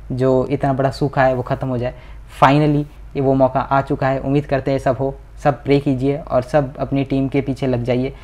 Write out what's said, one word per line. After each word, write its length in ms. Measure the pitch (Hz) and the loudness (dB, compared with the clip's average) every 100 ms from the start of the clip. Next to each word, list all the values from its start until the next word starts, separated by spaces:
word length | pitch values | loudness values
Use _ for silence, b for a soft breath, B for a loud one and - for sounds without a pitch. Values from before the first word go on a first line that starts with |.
| B | B
जो 340 | 127 131 131 - | 0 2 4 2
इतना 220 | 143 147 | 0 0
बड़ा 180 | 131 139 | 0 0
सूखा 340 | - 143 143 | 0 -2 2
है, 100 | 131 | 2
वो 80 | 127 | 0
ख़त्म 260 | 120 131 135 | -2 -4 -4
हो 100 | 127 | -4
जाए। 160 | 123 - B B - - | -4 -8 B B -12 4
Finally 420 | 160 147 151 147 147 b b 143 | 6 6 4 2 -2 b b -2
ये 40 | |
वो 140 | 135 | 2
मौका 260 | 135 131 131 | 4 4 2
आ 200 | 120 139 | 0 0
चुका 280 | 131 139 135 | 0 0 0
है। 100 | 135 | -2
उम्मीद 280 | 131 143 143 | 0 0 0
करते 240 | 135 135 | -2 0
हैं 80 | 135 | 0
सब 180 | 135 127 | 0 0
हो, 180 | 135 139 - - | -2 -6 -14 -4
सब 200 | 147 139 | -2 0
प्रे 140 | 127 143 | 2 2
कीजिए 380 | 143 131 135 143 | 2 0 0 -2
और 260 | - 127 | -2 -2
सब 340 | 123 151 135 143 | 0 0 0 -4
अपनी 280 | 135 139 | -4 -2
टीम 240 | 135 135 135 | 0 0 0
के 120 | 139 | 0
पीछे 260 | 127 127 135 | -2 -2 -2
लग 160 | 123 | 0
जाइए। 300 | 120 123 135 - | 0 0 -2 -8